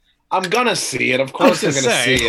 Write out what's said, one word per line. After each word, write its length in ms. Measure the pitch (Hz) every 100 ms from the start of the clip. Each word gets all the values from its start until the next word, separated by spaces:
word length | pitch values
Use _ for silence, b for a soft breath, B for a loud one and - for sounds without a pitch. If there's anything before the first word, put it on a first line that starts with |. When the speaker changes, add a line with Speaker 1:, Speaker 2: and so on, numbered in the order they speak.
| _ _ -
Speaker 1:
I'm 140 | 185
gonna 320 | 190 226 247 170
see 360 | - 127 120
it. 80 | 127
Of 140 | 135
course 300 | - 180 160
Speaker 2:
I 40 | 196
was 100 | 139
Speaker 1:
I'm 60 |
gonna 100 | 139
Speaker 2:
gonna 100 | 147
say. 140 | 120
Speaker 1:
see 80 | 127